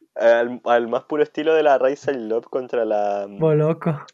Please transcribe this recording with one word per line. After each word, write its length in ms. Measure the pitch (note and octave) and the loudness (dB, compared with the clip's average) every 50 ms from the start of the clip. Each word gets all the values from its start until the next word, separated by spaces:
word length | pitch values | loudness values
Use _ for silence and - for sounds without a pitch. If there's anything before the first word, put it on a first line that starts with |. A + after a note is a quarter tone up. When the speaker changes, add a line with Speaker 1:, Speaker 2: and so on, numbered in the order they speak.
| _ _ - | _ _ -4
Speaker 1:
al, 440 | - A2+ A#2 A#2 A#2 A#2+ B2 B2 A#2+ - | 2 4 4 4 4 2 -2 -4 -4 -2
al 220 | A2+ A#2+ A#2+ A#2+ | 0 2 2 0
más 160 | A2+ A#2+ B2+ - | -2 -4 -6 -4
puro 180 | - D#3 D3+ | -4 -2 -2
estilo 320 | D3+ - - D3+ D3+ D#3+ D#3+ | -2 -2 -2 -2 0 2 2
de 80 | D#3 | 4
la 160 | D3+ D3 C3+ | 4 4 4
Rise 320 | B2+ C3 C3+ C#3+ - - C#3+ | 4 2 0 0 -2 -4 -6
and 200 | C#3 B2 A2 G#2+ | -6 -4 -4 -4
Love 180 | A2 A#2 - | -4 -4 -4
contra 360 | - - C3+ B2+ A#2+ - A#2+ A2+ | -4 -6 -8 -6 -4 -4 -2 -2
la, 440 | G#2+ G#2+ G#2 G#2 G2+ G2+ G2+ G2 G2+ | 0 0 0 -2 -2 -4 -4 -6 -8
Speaker 2:
Boloco. 760 | G2+ - D#3+ D#3 D3+ D3+ D3+ D#3+ D#3+ D#3 - E3+ D3 C#3+ - - | -4 -2 0 2 2 2 2 0 -2 -2 -4 -6 -6 -6 -10 -14